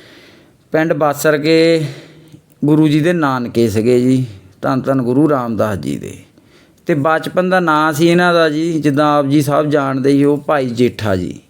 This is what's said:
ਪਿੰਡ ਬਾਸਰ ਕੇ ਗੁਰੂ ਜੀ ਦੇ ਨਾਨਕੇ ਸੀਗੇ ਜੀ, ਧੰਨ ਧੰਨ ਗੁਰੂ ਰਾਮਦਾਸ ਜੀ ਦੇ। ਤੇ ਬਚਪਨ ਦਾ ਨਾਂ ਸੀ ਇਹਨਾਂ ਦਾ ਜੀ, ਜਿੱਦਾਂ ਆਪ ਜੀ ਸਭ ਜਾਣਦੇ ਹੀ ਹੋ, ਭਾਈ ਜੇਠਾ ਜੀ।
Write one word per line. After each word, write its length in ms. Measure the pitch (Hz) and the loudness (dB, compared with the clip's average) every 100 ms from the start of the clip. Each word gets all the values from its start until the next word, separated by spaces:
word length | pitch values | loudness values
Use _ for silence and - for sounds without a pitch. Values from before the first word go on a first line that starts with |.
| - - - - _ _ _ | -20 -20 -20 -20 _ _ _
ਪਿੰਡ 200 | 160 165 | -2 -2
ਬਾਸਰ 460 | 156 151 135 156 147 | 0 -2 0 0 0
ਕੇ 460 | 151 160 165 165 147 - - - - - _ _ | 2 2 4 2 -2 -8 -20 -20 -20 -20 _ _
ਗੁਰੂ 240 | 143 151 156 | 0 2 4
ਜੀ 120 | 151 | 2
ਦੇ 120 | 160 | 0
ਨਾਨਕੇ 560 | 175 143 131 120 117 117 | 0 -2 -2 -4 0 0
ਸੀਗੇ 320 | 104 113 123 | 0 2 2
ਜੀ, 240 | 127 131 127 - - _ | 2 0 -2 -10 -20 _
ਧੰਨ 180 | 135 135 | -4 -2
ਧੰਨ 220 | 123 135 | -2 -2
ਗੁਰੂ 280 | 120 127 156 | 0 0 2
ਰਾਮਦਾਸ 480 | 139 120 104 107 98 | 0 -2 -2 -2 -4
ਜੀ 200 | 67 67 | -6 -8
ਦੇ। 180 | - - - _ _ _ _ _ - | -10 -16 -20 _ _ _ _ _ -4
ਤੇ 80 | |
ਬਚਪਨ 560 | 156 156 160 170 185 185 | -2 0 -2 -2 -4 0
ਦਾ 100 | 185 | 0
ਨਾਂ 320 | 170 151 156 | 2 2 0
ਸੀ 160 | 147 170 | 2 2
ਇਹਨਾਂ 260 | 170 180 | 4 2
ਦਾ 140 | 170 160 | 2 0
ਜੀ, 240 | 151 170 | 0 -2
ਜਿੱਦਾਂ 460 | 160 147 139 151 147 | -2 0 0 2 2
ਆਪ 80 | 139 | 2
ਜੀ 160 | 147 | 0
ਸਭ 240 | 139 143 151 | 2 0 0
ਜਾਣਦੇ 440 | 147 135 135 135 | 0 -2 -2 2
ਹੀ 140 | 143 | 2
ਹੋ, 120 | 143 147 | 2 0
ਭਾਈ 300 | 151 151 131 | -2 -2 -2
ਜੇਠਾ 500 | 117 123 - 107 92 | 0 -2 0 -2 -2
ਜੀ। 240 | 82 - - | -4 -10 -18